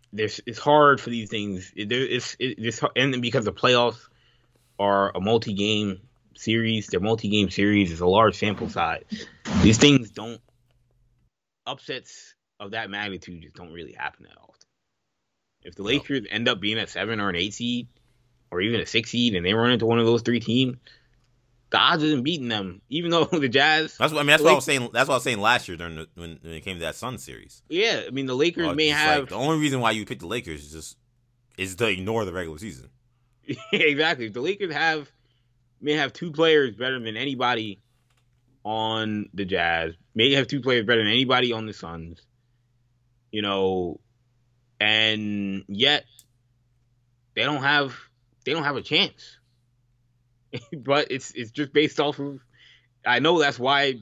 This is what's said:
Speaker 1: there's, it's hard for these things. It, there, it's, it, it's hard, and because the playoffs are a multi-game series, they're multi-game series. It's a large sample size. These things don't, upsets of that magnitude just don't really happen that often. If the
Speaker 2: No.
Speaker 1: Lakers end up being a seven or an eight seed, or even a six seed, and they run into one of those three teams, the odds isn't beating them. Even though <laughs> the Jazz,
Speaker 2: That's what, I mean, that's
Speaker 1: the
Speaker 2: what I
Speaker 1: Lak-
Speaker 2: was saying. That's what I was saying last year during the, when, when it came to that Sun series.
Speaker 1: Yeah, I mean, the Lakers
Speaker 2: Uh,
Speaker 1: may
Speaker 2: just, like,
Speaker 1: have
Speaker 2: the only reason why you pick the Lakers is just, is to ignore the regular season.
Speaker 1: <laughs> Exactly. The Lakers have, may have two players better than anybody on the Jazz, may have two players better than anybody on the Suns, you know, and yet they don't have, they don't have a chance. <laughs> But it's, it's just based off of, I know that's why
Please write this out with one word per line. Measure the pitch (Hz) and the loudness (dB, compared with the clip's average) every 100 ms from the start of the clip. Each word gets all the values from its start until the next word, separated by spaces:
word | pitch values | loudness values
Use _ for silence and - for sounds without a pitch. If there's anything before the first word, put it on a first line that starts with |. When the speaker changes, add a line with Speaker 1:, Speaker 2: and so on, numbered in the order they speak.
| _ | _
Speaker 1:
there's, | 104 107 - - | -4 -4 -4 -10
it's | 113 | -4
hard | 147 151 147 135 | 4 6 8 6
for | 120 | 0
these | 117 107 | -6 -6
things. | 110 104 92 90 - | -6 -4 -6 -10 -10
It, | 107 | -4
there, | 120 | -2
it's, | 135 123 - - | -2 -4 -6 -6
it, | 127 - | -6 -4
it's | 113 - | -6 -2
hard, | 147 120 | 0 2
and | 135 127 | 0 0
because | 120 131 | -2 0
the | 104 | -2
playoffs | - 127 123 120 117 - _ _ _ _ _ _ - | 0 4 4 2 -2 -12 _ _ _ _ _ _ -2
are | 101 98 98 | 2 4 2
a | - | 0
multi-game | 98 113 113 98 104 104 104 92 - _ _ | 2 2 0 -2 0 0 -2 -6 -12 _ _
series, | - - 113 113 110 - | -8 -2 0 0 -2 -2
they're | 90 | -2
multi-game | 104 113 104 107 95 | 0 0 2 2 2
series. | 95 101 104 92 | 2 4 4 2
It's | 82 | 2
a | 90 | 4
large | 98 107 - | 6 6 4
sample | 107 101 113 | -2 -4 -6
size. | - 82 78 - - - - - - | -4 -2 -4 -8 -14 -14 -14 -4 4
These | 104 110 | 6 8
things | 147 135 117 | 8 6 2
don't, | - 113 117 _ _ _ _ _ _ _ _ _ _ _ _ - | -10 -14 -14 _ _ _ _ _ _ _ _ _ _ _ _ -14
upsets | 135 - 127 - - - _ _ - | -12 -10 -12 -12 -20 -20 _ _ -18
of | 101 | -10
that | 110 107 | -8 -6
magnitude | 101 104 90 - 85 | -6 -6 -8 -12 -18
just | 73 | -18
don't | - 87 | -20 -16
really | 85 71 | -16 -16
happen | - 69 - | -10 -12 -12
that | 50 50 | -20 _
often. | _ _ _ _ _ _ _ _ _ _ _ _ | _ _ _ _ _ _ _ _ _ _ _ _
If | - | -18
the | - | -8
Speaker 2:
No. | 101 | -2
Speaker 1:
Lakers | 139 - 139 101 | -2 -2 -6 -4
end | 107 120 | -2 0
up | 104 | 0
being | 101 110 | -2 -4
a | 92 | -4
seven | - 104 110 | -6 -4 -2
or | 101 | -2
an | 87 | -2
eight | 95 | -2
seed, | - 120 123 120 _ _ _ _ _ _ | -4 -4 -4 -8 _ _ _ _ _ _
or | 87 | -2
even | 104 110 | 0 0
a | - | 0
six | 113 113 | -2 -2
seed, | 117 120 | 0 0
and | 92 | 2
they | 87 | 2
run | 110 120 | 2 4
into | 120 | 2
one | 113 117 | 2 4
of | 113 | 4
those | 120 | 2
three | 117 120 | 2 -2
teams, | 113 120 127 120 - - _ _ _ _ _ _ _ | 0 0 0 -2 -16 -20 _ _ _ _ _ _ _
the | 110 | 2
odds | 127 165 | 4 4
isn't | 151 143 | 2 0
beating | 131 170 120 | -2 -4 -4
them. | 110 95 92 - | -6 -6 -12 -8
Even | 151 175 | -6 0
though | 170 | 2
<laughs> | 151 | 2
the | 170 135 | 0 2
Jazz, | 135 147 156 156 - | 4 4 4 0 -2
Speaker 2:
That's | 139 | 0
what, | 151 | 2
I | |
mean, | 143 | 4
that's | 151 | 6
Speaker 1:
the | |
Speaker 2:
what | 156 | 6
I | |
Speaker 1:
Lak- | 147 | 6
Speaker 2:
was | |
saying. | 139 139 120 | 4 -2 0
That's | 117 139 | 0 2
what | |
I | 127 | 2
was | |
saying | 127 107 | 0 0
last | 107 120 - | 2 2 0
year | 85 | -10
during | 85 80 | -10 -10
the, | 80 | -14
when, | - 85 78 | -14 -16 -16
when | 82 | -14
it | 80 | -12
came | 95 90 | -10 -8
to | |
that | 80 | -8
Sun | 76 123 117 | -6 -10 -10
series. | - 58 50 - - | -14 -18 -20 -20 -8
Speaker 1:
Yeah, | 165 226 147 - | -2 -2 -2 -6
I | |
mean, | 131 131 | -8 -4
the | |
Lakers | 127 170 170 160 | 0 0 0 -2
Speaker 2:
Uh, | |
Speaker 1:
may | 147 156 | 0 2
Speaker 2:
just, | 147 151 | 2 2
like, | 151 | 2
Speaker 1:
have | 131 | -2
Speaker 2:
the | |
only | 101 143 160 | -2 0 0
reason | 151 131 | 0 0
why | 117 | 0
you | 110 101 | 0 -4
pick | 127 | -10
the | 85 | -8
Lakers | 120 - 73 | -8 -8 -12
is | 73 | -14
just, | 78 - - _ _ _ _ _ - | -16 -18 -20 _ _ _ _ _ -10
is | 92 90 | -8 -2
to | 113 | -2
ignore | 92 95 113 | -2 -2 -2
the | 98 | -2
regular | 87 85 76 | -6 -8 -10
season. | 107 65 64 _ _ _ _ _ - | -14 -16 -20 _ _ _ _ _ -12
Speaker 1:
<laughs> | 135 - | -12 -4
Exactly. | 196 160 143 160 143 113 | 0 2 2 0 -2 -6
The | 110 | -6
Lakers | 151 202 190 | -6 -4 -6
have, | 143 160 160 139 _ _ _ _ _ _ _ | -2 -2 -2 -8 _ _ _ _ _ _ _
may | 143 | -2
have | 151 135 | 0 -2
two | - 175 | -4 -6
players | 147 160 156 131 98 | 2 4 6 4 -2
better | 127 131 | -6 -4
than | 113 107 | -6 -6
anybody | 139 127 123 120 110 95 _ _ _ _ _ _ _ _ | -6 -2 0 0 -4 -10 _ _ _ _ _ _ _ _
on | 104 110 110 110 107 107 - | -6 -4 -2 -2 -2 -4 -6
the | 92 | -8
Jazz, | 95 90 85 82 82 82 _ | -4 0 0 0 -4 -8 _
may | 110 127 | 2 2
have | 139 123 | 2 0
two | 139 | -2
players | 123 120 104 | 0 0 2
better | 117 | 2
than | 104 | 2
anybody | 117 127 127 123 | 2 2 2 0
on | 113 110 | -2 -8
the | |
Suns, | 98 82 85 82 90 _ _ _ _ _ _ _ _ _ _ _ | -12 -12 -12 -14 -18 _ _ _ _ _ _ _ _ _ _ _
you | 107 | -4
know, | 101 98 95 92 87 - _ _ _ _ _ _ _ - | -2 0 0 0 -4 -8 _ _ _ _ _ _ _ -2
and | 107 110 110 107 104 104 98 98 - | 2 2 2 0 -4 -4 -4 -6 -8
yet | 101 135 147 - - _ _ _ _ _ _ _ _ _ _ _ | 0 2 0 -4 -20 _ _ _ _ _ _ _ _ _ _ _
they | - | -2
don't | 127 147 | -2 0
have, | 139 151 135 - - _ _ _ | 2 2 0 -6 -20 _ _ _
they | - | -4
don't | 160 | -2
have | 147 131 | -2 -4
a | |
chance. | - 160 196 - - - _ _ _ _ _ _ _ _ _ _ _ | 0 0 0 -4 -20 -20 _ _ _ _ _ _ _ _ _ _ _
<laughs> | 123 - | -14 -12
But | 156 123 139 143 | -8 0 0 0
it's, | 131 - | -6 -8
it's | - 113 | -12 -10
just | 147 139 | -8 0
based | 147 151 - | 2 2 2
off | 147 143 | -2 -4
of, | 143 135 _ _ - _ _ _ 110 | -8 -12 _ _ -20 _ _ _ 0
I | 123 | 4
know | 151 170 | 4 4
that's | 143 117 | 2 0
why | 127 143 143 123 | 2 2 2 -2